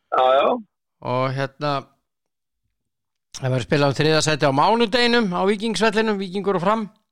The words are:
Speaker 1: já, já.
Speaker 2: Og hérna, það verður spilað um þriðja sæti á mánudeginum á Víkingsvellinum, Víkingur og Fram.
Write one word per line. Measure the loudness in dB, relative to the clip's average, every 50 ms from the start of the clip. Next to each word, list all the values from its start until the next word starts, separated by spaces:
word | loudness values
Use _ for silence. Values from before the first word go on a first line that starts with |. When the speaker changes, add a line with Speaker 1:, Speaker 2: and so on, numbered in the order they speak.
| _ _ 0
Speaker 1:
já, | 2 4 4 4
já. | 4 4 2 0 -2 -6 -12 _ _ _ _ _ _
Speaker 2:
Og | -6 -4 -2 -2 -2 -2 -2
hérna, | -4 -6 -6 -6 -6 -4 -4 -4 -4 -6 -10 _ _ _ _ _ _ _ _ _ _ _ _ _ _ _ _ _ _ _ _ _ _ _ _ _ _ _ _ -12
það | -8 -4 -4
verður | -2 -4 -2
spilað | -2 0 0 2
um | 0 0
þriðja | 0 0 2 2 2 0
sæti | 0 0 0 0 2
á | 2
mánudeginum | 2 2 2 2 2 0 0 0 0 2 2 2 2 0 0
á | -2 0 0
Víkingsvellinum, | 0 0 -2 -4 -4 -2 0 0 0 0 0 0 0 -2
Víkingur | -4 -6 -6 -6 -4 -2 -2 -2
og | 0
Fram. | 0 0 0 -2 -4 -8 -12 _ _ _